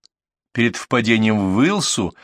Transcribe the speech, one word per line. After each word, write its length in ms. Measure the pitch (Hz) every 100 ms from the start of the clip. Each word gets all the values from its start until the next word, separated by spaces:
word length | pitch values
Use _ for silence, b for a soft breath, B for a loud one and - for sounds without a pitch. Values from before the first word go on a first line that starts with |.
| _ _ _ _ _
Перед 240 | - 117 -
впадением 640 | - 123 110 113 110 104
в 160 | 95
Вылсу 600 | 98 156 202 - - 87 -